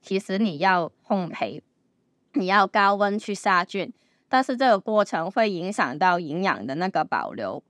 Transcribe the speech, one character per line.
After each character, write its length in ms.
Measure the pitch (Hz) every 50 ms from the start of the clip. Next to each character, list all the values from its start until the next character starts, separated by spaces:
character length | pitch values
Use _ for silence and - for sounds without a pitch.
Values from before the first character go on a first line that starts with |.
其 160 | _ - 190 190
实 180 | - - 190
你 220 | 202 226 208 160 143
要 320 | 185 190 185 175 165 - _ _ _
烘 240 | _ 214 196 180 160
焙， 300 | - - - 101 117 - _ _ _ _ _ _ _ _ _ _ _ _ _ _
你 140 | _ 294 185
要 200 | 180 196 208 196
高 300 | 190 - 214 202 196 202
温 200 | 196 208 202 202
去 160 | 208 - -
杀 320 | 202 - - 208 190 175 175
菌， 280 | - - 196 170 - - _ _ _ _ _ _ _
但 140 | - 262
是 140 | 262 - 262
这 120 | 240 269 254
个 120 | 220 196
过 240 | - 226 214 208 208
程 260 | - - 170 165 180
会 180 | - 247 226 214
影 240 | 190 170 170 185
响 240 | 208 - 202 131 127
到 220 | 151 185 185 175 175
营 240 | 175 147 147 175
养 240 | 190 190 147 98 98
的 80 | 123 135
那 140 | 160 180 190
个 160 | - 170 151
保 260 | - - 95 58 52
留。 320 | - 113 107 95 104 139 _ _